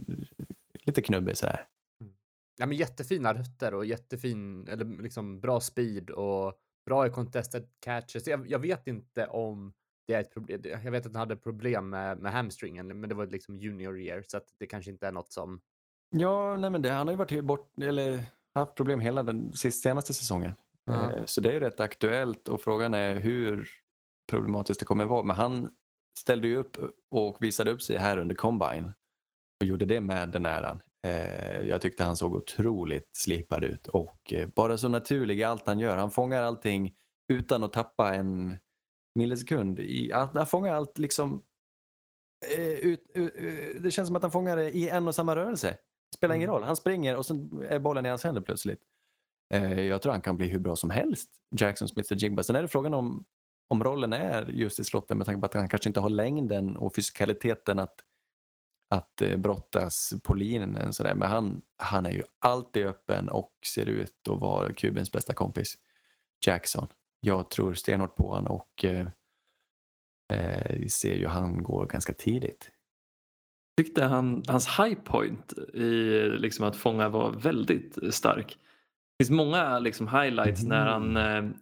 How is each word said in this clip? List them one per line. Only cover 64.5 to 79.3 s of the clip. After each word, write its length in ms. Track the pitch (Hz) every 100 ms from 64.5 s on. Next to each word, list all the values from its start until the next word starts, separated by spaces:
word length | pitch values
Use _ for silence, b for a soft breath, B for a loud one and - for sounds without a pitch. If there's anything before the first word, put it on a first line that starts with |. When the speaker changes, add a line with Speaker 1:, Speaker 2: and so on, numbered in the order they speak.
| 50 50
Speaker 1:
Kubens 380 | - 104 98 98
bästa 220 | - -
kompis, 420 | - 95 - - - _ _ _ _ _ _ -
Jackson. 420 | 87 - - - _ _ _
Jag 300 | 104 92 90
tror 240 | - 95
stenhårt 420 | 87 - 98 95 -
på 180 | 98 98
han 120 | 98
och, 380 | 95 - - 95
eh, 220 | 90 90 - _ _ _ _ _ _ _ _ _ _ -
eh, 420 | 101 85 50 - -
vi 100 | -
ser 260 | - 101 95
ju 120 | 92
han 360 | 90 90 90
går 220 | 85 92 95
ganska 280 | - -
tidigt. 580 | - - 123 - - - _ _ _ _ _ _ _ _ _ _ -
Speaker 3:
Tyckte 260 | 160 156
han, 400 | 131 127 127 123 -
hans 200 | 127 - -
high 160 | 226 196
point 500 | - 117 107 - - - -
i 460 | - 117 117 110 107 107
liksom 360 | 110 110 - 104
att 100 | 104
fånga 340 | 120 110 107
var 220 | 110 113
väldigt 840 | 110 143 131 98 71 - - - -
stark, 440 | - - - - b b b _ _ -
finns 80 |
många, 500 | 123